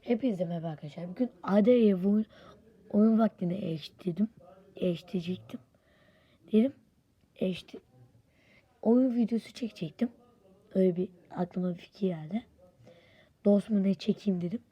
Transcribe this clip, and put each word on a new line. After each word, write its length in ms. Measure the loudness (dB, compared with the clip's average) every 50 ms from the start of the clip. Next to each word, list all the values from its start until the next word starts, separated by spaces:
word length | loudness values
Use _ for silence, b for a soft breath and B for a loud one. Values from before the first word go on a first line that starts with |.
| _
Hepinize 400 | -2 -4 -2 0 -2 -2 -2 -4
merhaba 240 | -4 -4 -6 -6 -8
arkadaşlar. 400 | -10 -10 -14 -16 -14 -12 -12 -12
Bugün 220 | -6 -6 -6 -6 -6 -12 -4
A 220 | 2 4 4 6
D 320 | 6 6 6 6 4 4
oyun, 300 | 4 2 2 2 2 0 B B B B B B B B -20 _ _ _ -4
oyun 280 | 2 4 4 4 6 4
vaktini 360 | 2 2 0 _ -6 -4 -4
eleştirdim. 720 | -4 -6 -6 -8 -8 -10 -14 _ _ -8 -8 -2 -2 -2 -4 _ -14 -20 -20 -20 -20 -20 -20 _
Eleştirecektim. 840 | -4 -2 -2 -2 -4 -8 -6 -6 -6 -6 -6 -8 -10 -10 -16 -18 -18 -20 _ _ b b b b b b b b b b b b b b 0 2
Dedim, 200 | 2 2 2 -2 _ _ _ _ _ _ _ _ _ _ _ _ -4
eleşti-, 400 | -4 -4 -4 -6 -12 -18 -20 -20 _ _ _ _ -20 _ _ _ _ b b b b b b b b _ _ _ 0
oyun 320 | 2 2 4 2 2 2
videosu 380 | 0 0 0 -2 -4 -6 -8 -14
çekecektim. 560 | -10 -10 -10 -8 -8 -10 -10 -6 -6 -6 -6 -6 _ _ _ _ _ _ -20 -20 _ _ _ 0
Öyle 220 | 2 2 2 2
bir 120 | 0 -6 -8 -10 _ _ _
aklıma 380 | -6 -6 -6 -6 -4 -6 -6 -6
bir 100 | -6 -8
fikir 300 | -14 -20 _ -4 -4 -4
geldi. 380 | -4 -4 -10 -8 -8 -8 -10 _ _ _ -20 -20 _ _ b b b b b b b b b b b _ _
Dostumu 380 | 2 2 2 2 0 -2 0 2
ne 120 | 0 0
çekeyim 460 | -2 -2 -4 -4 -2 -2 -4 -2 -2
dedim. 220 | -4 -6 -8 -8 -12 _